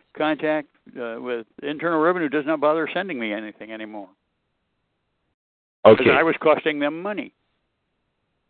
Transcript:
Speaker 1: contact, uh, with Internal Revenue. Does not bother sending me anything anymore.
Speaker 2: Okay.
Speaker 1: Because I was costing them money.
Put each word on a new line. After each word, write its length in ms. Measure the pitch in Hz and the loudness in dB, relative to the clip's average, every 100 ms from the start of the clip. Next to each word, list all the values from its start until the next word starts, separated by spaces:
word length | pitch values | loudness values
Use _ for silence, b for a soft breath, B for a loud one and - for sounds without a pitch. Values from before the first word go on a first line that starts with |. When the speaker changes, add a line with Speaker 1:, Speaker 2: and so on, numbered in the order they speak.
| _ | _
Speaker 1:
contact, 560 | - 156 151 156 151 147 _ - 131 | -4 -2 -2 -2 -4 -6 _ -20 -12
uh, 200 | 117 113 | -10 -8
with 260 | 123 117 110 - | -6 -8 -8 -10
Internal 380 | 143 147 165 160 | -8 -4 -2 2
Revenue. 280 | 160 180 151 | 2 2 0
Does 180 | 151 139 | -2 -2
not 140 | 156 | 0
bother 280 | 147 160 156 | 2 0 -2
sending 240 | 175 190 135 | -4 -6 -6
me 140 | 110 | -6
anything 400 | 104 107 - 107 | -6 -8 -14 -16
anymore. 360 | 110 107 107 95 _ _ _ _ _ _ _ _ _ _ _ _ _ _ _ _ _ | -14 -14 -14 -16 _ _ _ _ _ _ _ _ _ _ _ _ _ _ _ _ _
Speaker 2:
Okay. 200 | 110 110 | 8 8
Speaker 1:
Because 120 | 123 131 | 6 4
I 60 | |
was 140 | 165 - | 2 2
costing 420 | 156 147 156 147 | 2 2 0 -2
them 240 | 147 160 | -4 -4
money. 300 | 196 196 - _ _ _ _ _ _ _ _ _ _ _ | -8 -10 -12 _ _ _ _ _ _ _ _ _ _ _